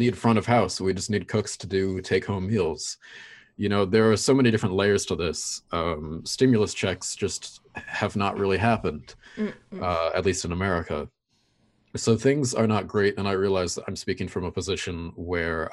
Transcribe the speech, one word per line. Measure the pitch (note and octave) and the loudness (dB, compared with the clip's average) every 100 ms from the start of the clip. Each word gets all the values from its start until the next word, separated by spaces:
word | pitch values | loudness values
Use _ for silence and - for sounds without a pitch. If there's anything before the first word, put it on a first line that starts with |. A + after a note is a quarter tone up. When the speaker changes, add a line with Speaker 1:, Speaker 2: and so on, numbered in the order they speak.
Speaker 1:
Yeah. | A#2+ | 0
Speaker 2:
need | - | 2
front | A#2 A2 | 4 4
of | F#2+ | 4
house, | A#2+ F#2 - | 2 2 0
we | F#2+ | -2
just | F#2 - | -2 -2
need | G2+ - | -4 0
cooks | A2 - - | -2 -2 -8
to | F2 | -4
do | F#2+ F#2+ F#2 | -2 0 -2
take-home | - F#2+ - G2+ F#2+ | 0 -2 0 -4 0
meals." | A2 D#2+ D2 - - - - - - _ - | 0 0 -2 -8 -12 -18 -20 -20 -20 _ -4
You | G2+ | 0
know, | G2+ | 2
there | F#2+ A2 A2 | 4 6 6
are | G#2 | 4
so | - | 4
many | C3+ B2 | 6 6
different | G#2+ G2+ | 4 2
layers | F#2+ G2+ G2+ - | 2 4 2 0
to | |
this. | E2 E2+ D#2 - - - | -2 -2 -4 -8 -10 -6
Um, | E2+ E2 D#2 D#2 D#2+ | -2 -2 -2 -6 -8
stimulus | - - C3 A2 F#2+ | -6 2 4 4 2
checks | - G2 F#2 - | 0 -2 -2 -6
just | - F#2+ - - - _ - | -4 -6 -6 -12 -20 _ -16
have | - - G#2 G#2 | -8 -4 -2 -2
not | G2+ G2 | -2 0
really | G2 F#2 | 0 2
happened, | A#2 A2 F2 D2+ - - - - | 2 2 -2 -6 -12 -20 -16 -6
Speaker 1:
Mm-mm. | G#3+ - - F#3 | -6 -6 -16 -6
Speaker 2:
uh, | F2+ E2 D#2+ | -2 0 0
at | F2+ | -2
least | F2 F2 | -2 -4
in | F2 | -4
America. | F2 G2 E2+ D#2+ D2+ C#2+ _ _ _ _ _ _ _ _ | -2 0 0 -2 -6 -8 _ _ _ _ _ _ _ _
So | - - A2 | -4 0 2
things | C3+ D3 B2 | 4 2 0
are | - A2 | 2 2
not | G#2+ F2 | 2 0
great, | G#2+ G2+ G2 | 2 2 2
and | G2 | -2
I | |
realize | F#2+ G2+ F#2+ F2 | 0 2 0 -2
that | - - | -4 -8
I'm | F#2+ | -8
speaking | - F#2 F#2+ | -6 -4 -4
from | F#2+ | -4
a | F2 | -6
position | F#2 F#2 F2+ - E2+ E2+ | -6 -4 -4 -4 -6 -10
where | - E2+ F2 E2 D#2+ D#2+ | -10 -4 -2 -2 -2 -4